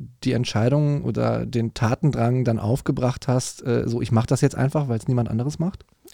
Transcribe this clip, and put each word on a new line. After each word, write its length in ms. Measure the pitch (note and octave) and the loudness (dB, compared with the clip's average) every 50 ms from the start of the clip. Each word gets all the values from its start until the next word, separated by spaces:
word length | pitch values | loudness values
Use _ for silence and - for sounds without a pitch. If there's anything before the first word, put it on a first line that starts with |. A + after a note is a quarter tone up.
| A#2 A#2+ B2 - - | -16 -16 -12 -6 -2
die 80 | C3 | 0
Entscheidung 720 | B2 B2 B2 - - A2 A2 B2 C#3 D3 D3+ D3 D3 C#3+ - | 0 0 0 0 0 2 2 4 4 2 2 2 0 0 -2
oder 400 | B2 A2 - A#2 A2+ A2+ A2+ A#2+ | -2 -2 0 0 0 0 -2 -2
den 300 | A2+ A#2+ A#2+ A2+ A2+ - | -2 -2 -2 -2 -2 -2
Tatendrang 720 | - A#2+ A2 B2+ - - D3 A2+ A#2 A#2 A#2 B2 B2+ B2+ | 0 0 0 0 2 0 0 2 2 2 2 2 2 2
dann 140 | A#2+ A2+ G#2+ | 0 0 0
aufgebracht 680 | - G#2+ B2+ C#3+ - - C#3+ C3 B2+ B2 B2+ - - - | 0 0 0 0 0 -2 -2 0 0 -2 -2 -2 -2 0
hast, 340 | B2 B2+ - - - - - | 0 0 0 -4 -8 -8 -4
äh, 200 | B2+ A#2 A#2+ - | -2 0 0 0
so, 140 | A#2 A#2 A#2+ | 0 -2 -2
„Ich 120 | B2 A2+ | 0 0
mach 120 | A#2+ A2 A2+ | 2 2 2
das 160 | - C#3+ - | 2 2 2
jetzt 140 | - C3+ - | 2 2 2
einfach, 340 | - C3 C#3 - D#3 C#3+ C3 | 2 0 0 0 0 0 0
weil's 200 | A#2 A2 - - | -2 -2 -2 0
niemand 200 | B2+ B2 A#2 A2+ | 0 0 0 0
anderes 300 | A2+ A2+ B2 D3 D3+ - | 0 -2 -2 -2 -2 -2
macht“? 260 | D#3+ F#3 - - - _ _ _ - - | -4 -4 -4 -8 -14 _ _ _ -20 -8